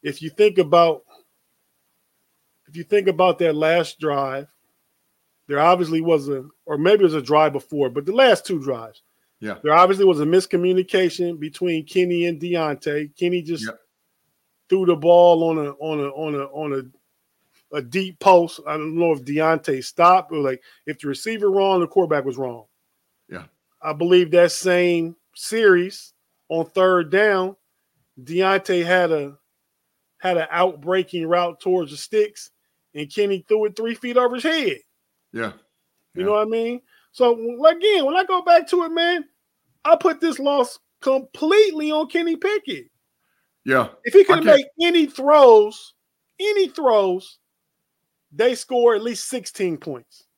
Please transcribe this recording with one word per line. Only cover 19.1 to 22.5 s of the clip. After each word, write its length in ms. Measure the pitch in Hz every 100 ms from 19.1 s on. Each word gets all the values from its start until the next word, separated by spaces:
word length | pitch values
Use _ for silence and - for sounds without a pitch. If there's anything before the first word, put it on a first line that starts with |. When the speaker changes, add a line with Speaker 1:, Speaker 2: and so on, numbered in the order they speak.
Speaker 1:
if 120 | 147
Deontay 600 | 127 147 160 160 - 135
stopped 480 | 123 - 170 185 180
or, 60 | 156
like, 240 | 139 131 _ _ -
if 140 | 147
the 80 | 147
receiver 420 | 135 220 220 202
wrong, 300 | 196 196 185
the 60 | 165
quarterback 380 | 196 175 147
was 120 | 135 127
wrong. 260 | 131